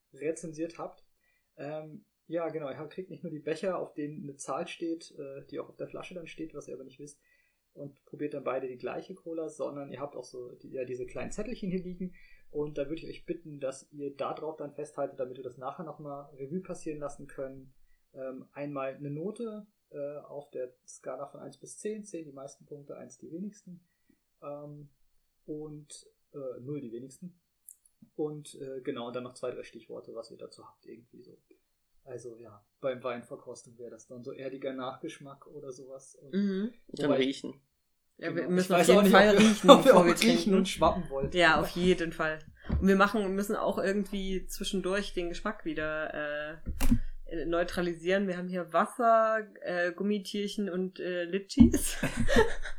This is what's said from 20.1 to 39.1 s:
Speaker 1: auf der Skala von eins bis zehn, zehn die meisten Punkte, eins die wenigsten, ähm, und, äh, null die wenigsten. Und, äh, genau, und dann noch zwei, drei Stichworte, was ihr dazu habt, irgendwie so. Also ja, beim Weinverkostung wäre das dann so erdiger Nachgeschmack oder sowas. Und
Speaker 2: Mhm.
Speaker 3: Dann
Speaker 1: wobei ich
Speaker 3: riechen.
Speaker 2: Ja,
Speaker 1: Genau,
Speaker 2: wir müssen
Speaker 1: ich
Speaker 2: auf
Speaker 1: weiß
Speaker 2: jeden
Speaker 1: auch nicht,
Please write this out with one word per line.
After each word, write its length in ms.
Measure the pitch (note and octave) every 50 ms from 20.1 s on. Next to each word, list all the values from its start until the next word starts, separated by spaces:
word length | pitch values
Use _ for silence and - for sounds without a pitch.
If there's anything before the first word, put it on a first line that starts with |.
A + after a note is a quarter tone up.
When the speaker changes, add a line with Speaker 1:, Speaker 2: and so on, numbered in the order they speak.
| D3 C#3+
Speaker 1:
auf 320 | - - C#3 C#3+ C#3+ -
der 220 | - C3 B2+ B2 - _ _
Skala 400 | - - - - C#3 C3 C#3 C#3
von 140 | - - -
eins 180 | - C#3 C#3 -
bis 200 | - D3+ - -
zehn, 260 | - G#3+ G#3+ G#3+ G#3
zehn 200 | - - E3 D#3+
die 60 | D3
meisten 340 | C3+ C#3 C3+ C#3+ - - D3
Punkte, 300 | - D3+ C#3+ C#3+ D3 -
eins 220 | - - - - -
die 120 | - -
wenigsten, 500 | D#3 F3 G3+ G3+ G3 - _ F3+ F3 F3 _ _ _ _ _ _ _ _ _ _ _ _
ähm, 460 | D#3+ D3 C#3+ D3 D3 D3 D3 D3 D3 C#3+ _ _ _ _ _ _ _ _ _ _ _
und, 600 | - D3+ D3+ D3+ D#3 D3+ D3+ D3 - - - - _ _ _ _ _ -
äh, 260 | D3 C3+ B2+ A#2+ B2
null 200 | B2 C3+ D3 C#3+
die 120 | A#2+ A2
wenigsten. 480 | A2 B2 C3 C3+ - - F#3 F3 - _ _ _ _ _ _ - - _ _ _ _ _ - - _
Und, 380 | - D#3 D3+ D3+ D3+ D3 - - -
äh, 200 | C#3 C3+ C3+ C3+
genau, 260 | C3 C#3+ C3 A#2+ A#2 B2
und 80 | A#2+
dann 80 | B2 B2
noch 100 | A#2+ -
zwei, 160 | - - B2
drei 120 | A#2 A2+ -
Stichworte, 500 | - - A2+ - - A#2+ B2 - - A2+
was 160 | A2+ - -
ihr 80 | - -
dazu 260 | - - - - A2
habt, 200 | - - _ _
irgendwie 360 | - - A2+ B2 _ - -
so. 160 | - - - - _ _ _ _ _ _ _ _ _ _ _ _ _
Also 320 | C#3 B2 A#2+ B2+ A#2+ A2+
ja, 240 | A2+ A#2+ A2 G#2 G2+ _ _ _ _
beim 200 | - C3+ B2+ A#2+ B2
Weinverkostung 760 | B2 A#2 A#2+ A#2 - C#3+ - - B2+ A#2 - - B2+ A2+ A#2
wäre 140 | A#2+ A2+
das 160 | A#2 A2+ - -
dann 160 | C3 B2 -
so 80 | C3+
erdiger 400 | - C3 C3 C3+ C3+ C#3 C#3+ C3+
Nachgeschmack 760 | C3 C3 B2+ C3 C3 - - D3+ - - D3 C#3 C#3 - -
oder 240 | - D3 D3 C#3+ C3+
sowas. 460 | B2+ C#3 C3+ B2+ C3+ C3+ - - -
Und 180 | - D3+ C#3 F3+
Speaker 2:
Mhm. 400 | G3 G3+ G3 F#3+ F#3+ G#3 B3 - - - -
Speaker 3:
Dann 220 | - - D#3 C#3+
Speaker 1:
wobei 100 | C3+ C3+
ich 60 | C3 C3+
Speaker 3:
riechen. 320 | C3+ - - - - - _ _ _ _ _ _ _ _ _ _ _
Speaker 2:
Ja, 140 | - - E3+
Speaker 1:
Genau, 100 | E3 E3+
Speaker 2:
wir 60 | - -
müssen 240 | F3+ F3+ F3+ -
Speaker 1:
ich 0 |
Speaker 2:
auf 60 | F3 F3
Speaker 1:
weiß 60 | E3+ F3
Speaker 2:
jeden 100 | F#3 G3+
Speaker 1:
auch 40 | G3+
nicht, 80 | F#3+